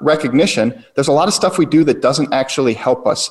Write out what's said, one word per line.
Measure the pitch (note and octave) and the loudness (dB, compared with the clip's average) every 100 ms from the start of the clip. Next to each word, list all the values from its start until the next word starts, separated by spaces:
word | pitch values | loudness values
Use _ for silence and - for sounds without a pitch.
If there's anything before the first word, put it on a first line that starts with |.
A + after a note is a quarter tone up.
recognition. | D3+ D#3 B2+ C3 G3 - A2 B2 - | -2 0 0 2 2 0 -2 -4 -8
There's | - C#3 | -4 0
a | |
lot | C#3+ F#3+ | 2 2
of | |
stuff | G3+ F#3 F3+ | 0 -2 0
we | D#3+ | 2
do | D#3 | 4
that | D3 A#2+ | 2 2
doesn't | B2+ C3 C#3 | 0 0 -2
actually | C3+ C3 - B2+ | -2 -2 -2 -2
help | A2+ B2 B2+ - | -2 -2 -2 -2
us | - - | -4 -4